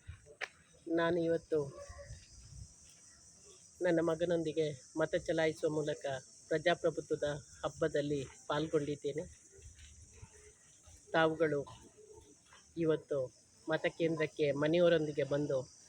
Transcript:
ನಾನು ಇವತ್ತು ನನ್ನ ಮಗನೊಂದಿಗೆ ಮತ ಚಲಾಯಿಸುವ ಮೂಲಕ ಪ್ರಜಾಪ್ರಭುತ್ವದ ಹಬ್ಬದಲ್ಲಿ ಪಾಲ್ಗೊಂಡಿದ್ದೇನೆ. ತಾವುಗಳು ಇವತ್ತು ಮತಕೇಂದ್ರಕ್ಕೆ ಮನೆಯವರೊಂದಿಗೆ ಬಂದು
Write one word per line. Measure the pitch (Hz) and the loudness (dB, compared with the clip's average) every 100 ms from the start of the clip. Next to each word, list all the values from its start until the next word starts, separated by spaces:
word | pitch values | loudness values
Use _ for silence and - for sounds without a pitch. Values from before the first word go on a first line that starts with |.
| - - - - - - _ - - | -18 -18 -20 -12 -12 -12 _ -16 -2
ನಾನು | 165 170 175 | 0 2 2
ಇವತ್ತು | 165 165 - 156 143 - - - - - - - - - - - - - - - - - - - - - | 2 0 0 0 0 -8 -16 -16 -16 -16 -18 -20 -20 -18 -18 -20 -20 -20 -20 -20 -20 -20 -20 -20 -20 -2
ನನ್ನ | 180 165 | 2 2
ಮಗನೊಂದಿಗೆ | 170 160 175 170 156 156 151 139 - 156 | 2 0 0 0 0 -2 -2 -6 -8 -2
ಮತ | 156 | -2
ಚಲಾಯಿಸುವ | 175 - 165 160 156 160 | -2 -2 0 0 0 -2
ಮೂಲಕ | 151 151 143 139 131 - - - | 0 -2 -4 -6 -8 -10 -20 -4
ಪ್ರಜಾಪ್ರಭುತ್ವದ | 160 170 170 170 156 - 151 147 147 - - | 0 2 2 0 -2 -4 -2 -2 -4 -10 -8
ಹಬ್ಬದಲ್ಲಿ | 151 - 160 147 143 143 | -8 -2 0 0 0 -2
ಪಾಲ್ಗೊಂಡಿದ್ದೇನೆ. | 131 - - 151 160 156 147 143 139 147 180 - - - - - - - - - - - - - - - - - - | -4 -10 -4 -2 0 0 -2 -4 -4 -6 -8 -14 -20 -20 -20 -20 -20 -20 -20 -20 -20 -20 -20 -20 -20 -20 -20 -20 -2
ತಾವುಗಳು | 165 160 156 160 143 131 113 - - - - - - - - - 165 | 2 4 4 2 0 -4 -14 -20 -20 -20 -20 -20 -20 -20 -20 -14 -2
ಇವತ್ತು | 160 151 - 143 127 - _ - - | 0 0 0 -4 -4 -10 _ -14 -2
ಮತಕೇಂದ್ರಕ್ಕೆ | 156 175 - 160 160 151 - 147 | 0 0 0 0 0 -2 0 0
ಮನೆಯವರೊಂದಿಗೆ | 139 151 170 170 165 151 147 | 2 2 6 6 4 2 -2
ಬಂದು | 135 143 147 131 - - | 0 0 0 -2 -4 -14